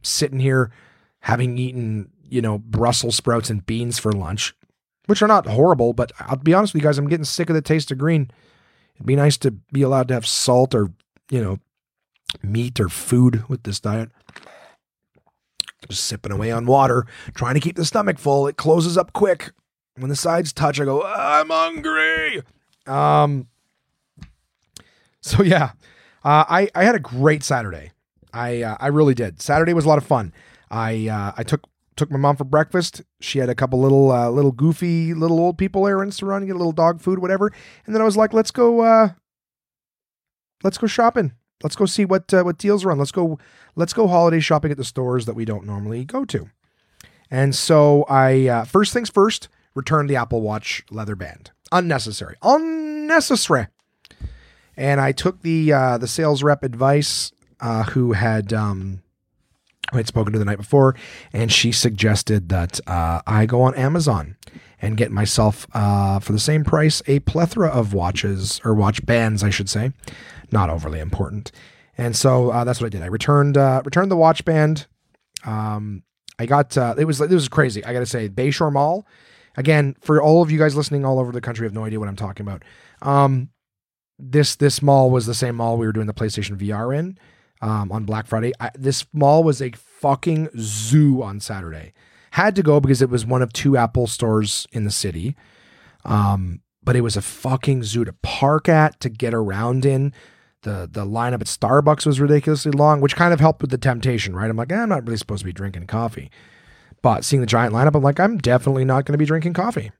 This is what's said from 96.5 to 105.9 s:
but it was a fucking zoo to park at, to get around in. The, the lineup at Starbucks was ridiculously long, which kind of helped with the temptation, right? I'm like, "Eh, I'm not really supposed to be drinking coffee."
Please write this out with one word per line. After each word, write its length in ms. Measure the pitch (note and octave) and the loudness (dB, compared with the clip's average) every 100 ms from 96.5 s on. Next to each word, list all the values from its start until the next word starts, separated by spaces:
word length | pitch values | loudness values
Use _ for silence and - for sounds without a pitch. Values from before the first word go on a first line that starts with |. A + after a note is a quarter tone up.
| F2 _ _ | -10 _ _
but 140 | - B2 | 0 0
it 40 | |
was 160 | A#2 G2+ | 0 -4
a 60 | |
fucking 600 | - - C3+ C3 - C3 | -8 -10 -4 -2 -2 -2
zoo 220 | A2 A2+ | -2 -4
to 80 | G#2+ | -4
park 560 | - - - C#3 D3+ - | -6 -8 -2 0 2 4
at, 320 | D#3 D3+ _ | 4 4 _
to 80 | B2+ | -10
get 260 | A2 A#2+ | -4 -2
around 500 | A#2 G#2 F#2+ A#2 C3 | -2 -2 -2 -2 0
in. 300 | C#3 C3+ C#3+ - - _ _ _ | 0 0 -2 -6 -20 _ _ _
The, 260 | G#2 G2 E2+ | -8 -8 -8
the 140 | G#2 | -8
lineup 360 | G2+ A2+ A#2+ A#2+ | -6 -4 -2 -4
at 60 | A2 | -6
Starbucks 600 | - A#2 C#3 D3 D3 D3+ | -4 2 4 4 2 0
was 140 | C3+ | 0
ridiculously 520 | C#3+ D3 D#3 D3+ D3+ | 2 2 2 -2 -2
long, 280 | C#3 D3+ D3 | 2 4 4
which 160 | C#3 - | 0 2
kind 160 | F3 | 2
of 80 | E3 | 4
helped 220 | D#3+ - | 4 2
with 80 | C#3 | -4
the 80 | B2+ | -2
temptation, 580 | C3+ A#2+ B2+ A#2 G2+ F2+ | -2 0 -2 -2 -4 -6
right? 140 | A2+ | -4
I'm 60 | A2 | -4
like, 140 | A#2+ | -4
"Eh, 60 | G3 | -4
I'm 140 | A3+ | -2
not 160 | E3 A#2 | -4 -4
really 100 | A2 | -8
supposed 240 | - G2+ | -6 -8
to 60 | F#2 | -8
be 60 | |
drinking 340 | E2+ G2 F#2 | -8 -10 -10
coffee." 440 | F2+ | -6